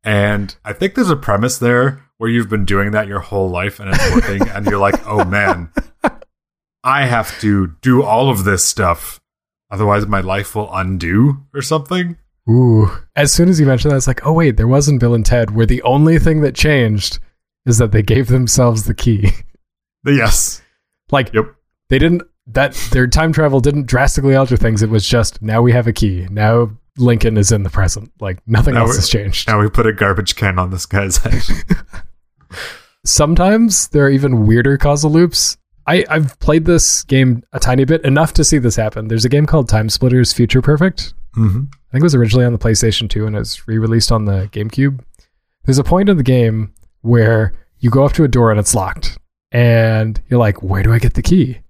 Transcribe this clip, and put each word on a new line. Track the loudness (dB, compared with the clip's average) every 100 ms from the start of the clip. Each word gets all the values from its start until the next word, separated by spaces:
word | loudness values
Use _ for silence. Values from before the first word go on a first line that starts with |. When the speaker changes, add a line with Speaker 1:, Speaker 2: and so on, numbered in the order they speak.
Speaker 1:
And | -2 -2 0 -2 -6 -14
I | -16
think | -6 -4
there's | -2 -2
a | -2
premise | -2 -2 -2 -2
there | 0 0 0 -4 _ _
where | -4
you've | -2 -2
been | -4
doing | 0 0 0
that | -2 -4
your | -8
whole | -6 -4 -4
life | -4 -8 -8
and | -4
it's | 0 2
working | 0 -2 -2 -4
and | -4
you're | -4 0
like, | -2 -2
"Oh | -6 -4
man, | -2 -2 -2 -4 -6 -10 -10 _ -8 -8 -20 _ _ _ _ _
I | -4 -2
have | 0 -2 -4 -4
to | -2 0 -2 -4
do | 0 0
all | 2 0 0
of | 0
this | -2 -2
stuff. | -2 -2 -2 -4 -8 -18 _ _ _ _ _
Otherwise | -4 0 0
my | 0 -4
life | -2 -6 -6
will | -8 -6
undo," | -6 -6 -4 -2 2 2 0 -10
or | -12
something. | -4 -4 -4 -6 -6 -10 _ _ 0
Speaker 2:
Ooh. | 2 4 4 2 -2 -8
As | -2 0
soon | 2 2
as | 2
you |
mentioned | 2 2 0
that, | 0
it's | -2
like, | -4
"Oh | -2
wait, | 2 2 2
there | 2
wasn't | 2 2 0
Bill | 2
and | 2
Ted, | 2 0 0
where | 0
the | 0 0
only | 0 2 4 4
thing | 2 2
that | -2
changed | 0 0 2 2 0 -4 -10 -12 _ _ _
is | 0 0
that | 2
they | 0
gave | 2 0 2
themselves | 0 2 2 2 0
the | -4
key." | -2 0 2 2 0
<laughs> | -6 _ _ _ _ _
Speaker 1:
Yes. | 0 2 2 0 -2 -8 _ _ _ _ _
Speaker 2:
Like, | -2 0
Speaker 1:
Yep. | -2 -4 _ _ _ _
Speaker 2:
they | 0
didn't, | 2 0 -4 _ -6
that, | -2 -2 -4 -2
their | 0 2
time | 2 0
travel | 0 2 2
didn't | 2 -2 -2
drastically | 0 2 2 2
alter | 2 2 2
things. | 0 0
It | 0
was | 0 0
just, | 0 0 -4
now | -4 0
we | 2
have | 2 0
a |
key. | -2 -2 -2 -6
Now | -2 2 2 0 -6 _ -2
Lincoln | 0 2 2 2
is | 0
in | 0
the | -2
present. | 0 -2 -4 -14 _
Like, | -10 -10 -2
nothing | 2 2
Speaker 1:
Now | 2
Speaker 2:
else | 0
Speaker 1:
we, | 0
Speaker 2:
has | 0
changed. | -2 -2 -4 -2
Speaker 1:
now | 0
we | 0
put | 0 0
a |
garbage | 0 -2 0 -4
can | -4 -2 -2
on | -4
this | -8
guy's | -4 -4 0 -2
head. | 0 2
<laughs> | 2 0 0 -4 -4 -14 -16 -18 _ _ _ -18 -16 -18 _ _
Speaker 2:
Sometimes | -4 0 2 4 4 4 2 0 0
there | 2
are | 2
even | 2 2 2 4
weirder | 4 2 2
causal | 2 2 2
loops. | 2 2 0 -4 -8 _ _
I, | -2 -2 0
I've | -2 -2 -2
played | 0 0
this | 2 2 2 -2
game | 0 2 2 0 _
a | -2
tiny | 0 2
bit, | 2 0
enough | 2 0 2
to | 2
see | 2 2
this | 0 -2
happen. | -4 -6 -4
There's | -2
a | 0
game | 2
called | 2 0 2
Time | 0 0
Splitters | -2 2 2 2
Future | 0 0 2
Perfect. | 2 2 0 -2 -12 -12 -10
Speaker 1:
Mm-hmm. | -2 -2 -2 -8
Speaker 2:
I | -14 _
think | 0
it |
was | 2
originally | 2 2 2
on | 2
the | 0
PlayStation | -2 0 0 -2 -4
two | -4
and | -4
it | -6
was | -8 -10 -6
re-released | -4 0 0 0
on | 0
the | 0 -2 -4
GameCube. | -8 -6 -2 -2 -2 -14 _ _ _ _ _
There's | 0 0
a |
point | 2 2 2
in | 2
the |
game | 2 2 2 -2 -6 _ _ _
where | 0 2 4 2 0 -4 _ _
you | 0
go | 2
up | 2
to | 2
a | 2
door | 2 2
and | 2
it's | 0
locked. | -2 -4 -4 -6 -6 _ _ _
And | 0 2 4 2 0 -2 -4 -2
you're | 0
like, | 0 -2
"Where | -4 -2
do | 0
I | 2
get | 0
the | 0
key?" | 2 2 0 -6